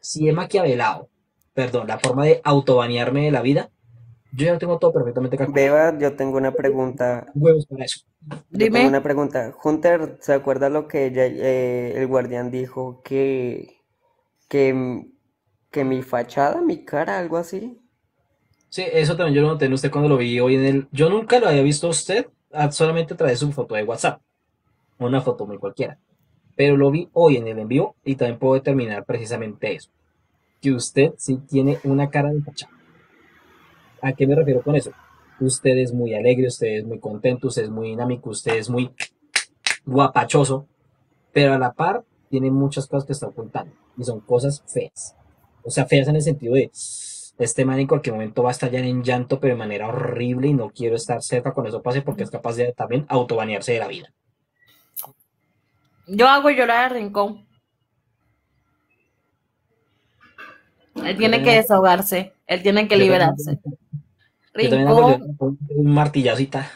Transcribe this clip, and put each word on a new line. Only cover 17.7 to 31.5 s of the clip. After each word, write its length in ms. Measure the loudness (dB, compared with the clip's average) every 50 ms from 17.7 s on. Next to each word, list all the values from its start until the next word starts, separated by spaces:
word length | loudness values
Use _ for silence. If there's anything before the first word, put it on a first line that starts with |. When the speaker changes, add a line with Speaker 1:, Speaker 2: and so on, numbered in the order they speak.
| -16 _ _ _ _ _ _ _ _ _ _ _ _ _ _ _ _ _ _ _
Speaker 1:
Sí, 140 | -10 -8 -8 0 2
eso 240 | 2 2 2 0
también 200 | 0 0 2 4
yo 60 | 4 4
lo 60 | 2
noté 180 | 2 0 0
en 60 | 0 0
usted 160 | 0 -2 -2 0
cuando 160 | 0 2 2
lo 80 | 2
vi 240 | 2 2 0 0 2
hoy 160 | 2 4 4
en 80 | 4 2
el, 240 | 2 2 0 -2 -4
yo 180 | 0 2 2 2
nunca 300 | 2 0 2 4 4 4
lo 80 | 4 4
había 140 | 4 4 4
visto 240 | 4 2 0 -2
a 40 | -2
usted, 360 | -2 -2 -4 -2 -2 -2 -2 -4 _ _ _ _ -4
ah, 200 | -2 -2 -2 2
solamente 420 | 0 0 2 2 -2 -4 -4 -4
a 20 |
través 220 | -2 0 0 2 0
de 80 | -2
su 60 | -4 -2
foto 240 | -4 -8 -6 -4
de 80 | -6 -4
WhatsApp, 360 | -4 -6 -2 -2 -4 -4 -4 _ _ _ _ _ _ _ _ _ _ _ _ _ _ _ _
una 220 | -4 -2 -2 0
foto 260 | 0 -2 -4 -4 -6
muy 120 | -12 -12 -10
cualquiera, 380 | -10 -10 -6 -6 -8 -8 -8 _ _ _ _ _ _ _ _ _ _ _ _
pero 200 | 0 2 2 4
lo 140 | 4 4 4
vi 180 | 2 0 -4 -4 _
hoy 240 | 4 6 6 4
en 100 | 4 0
el 140 | -6 -8 -8
en 80 | -6 -2
vivo 260 | 0 0 0 0 -4 _ _
y 120 | -6 -4
también 240 | -2 -2 -2 -2 -2
puedo 140 | 0 2 2
determinar 500 | 2 0 0 0 0 -2 -4 -6 -10 -8
precisamente 720 | _ -8 -8 -6 -8 -8 -8 -8 -10 -10 -10 -8 -8 -8
eso, 140 | -8 -12 _ _ _ _ _ _ _ _ _ _ _ _ _ _ _
que 120 | -2 -2 -2
usted 400 | 0 -2 -4 2 2 2 2 2 -4
sí 180 | -4 -4 -4 -4 -4
tiene 300 | _